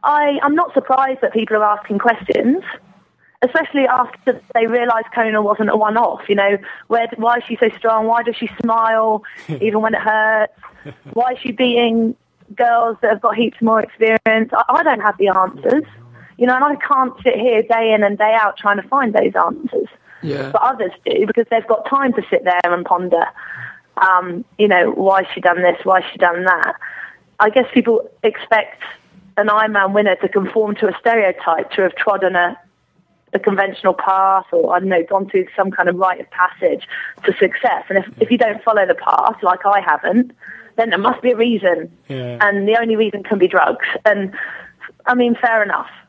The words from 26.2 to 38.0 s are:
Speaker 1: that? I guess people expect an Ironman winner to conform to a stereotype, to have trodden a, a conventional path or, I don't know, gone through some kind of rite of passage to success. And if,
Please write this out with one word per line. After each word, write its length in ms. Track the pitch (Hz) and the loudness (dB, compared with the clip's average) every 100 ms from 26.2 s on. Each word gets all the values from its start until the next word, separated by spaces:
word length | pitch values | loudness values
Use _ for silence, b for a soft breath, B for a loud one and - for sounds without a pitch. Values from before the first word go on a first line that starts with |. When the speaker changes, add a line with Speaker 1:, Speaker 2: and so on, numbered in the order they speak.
| 175 175 | 0 2
Speaker 1:
that? 300 | 185 175 - - B B B B _ _ | 0 0 0 -4 B B B B _ _
I 100 | 214 | 2
guess 160 | 220 240 | 4 2
people 380 | 262 240 220 - _ | 2 2 0 -2 _
expect 600 | 220 214 - 220 - - - - _ - - - | -4 -4 0 0 0 -10 -18 -20 _ -20 -10 -2
an 80 | 214 | 2
Ironman 460 | 208 220 208 190 | 2 2 2 2
winner 220 | 202 208 185 | 2 2 0
to 120 | 185 | 0
conform 460 | 208 190 - 214 208 | -2 -2 -2 -2 0
to 120 | 208 | -2
a 40 | - | 0
stereotype, 680 | - 233 196 180 - 160 - | 0 2 2 0 -2 -2 -2
to 100 | - | -2
have 120 | 185 | -2
trodden 420 | - - 196 190 180 | 0 -2 0 0 0
a, 220 | 175 - _ _ _ _ _ _ _ | 0 -2 _ _ _ _ _ _ _
a 60 | - | -2
conventional 560 | - 196 196 196 196 | -2 0 -2 0 -2
path 500 | 185 - 190 190 190 185 | 0 0 2 2 2 0
or, 220 | 170 165 175 | -2 2 0
I 40 | |
don't 80 | 190 | 2
know, 120 | 180 165 | 0 0
gone 220 | 196 196 | -2 0
through 160 | 190 185 - | -2 -2 -2
some 140 | 190 | -2
kind 180 | 190 180 | 0 -2
of 80 | 180 | 0
rite 240 | 185 180 | -2 -2
of 60 | - | -10
passage 560 | - 180 - 180 - - B B B | -2 -2 0 -2 -2 -8 B B B
to 80 | - 190 | -4 0
success. 460 | 190 - 247 190 - | 0 0 -2 -2 -2
And 100 | |
if, 60 | 190 | -2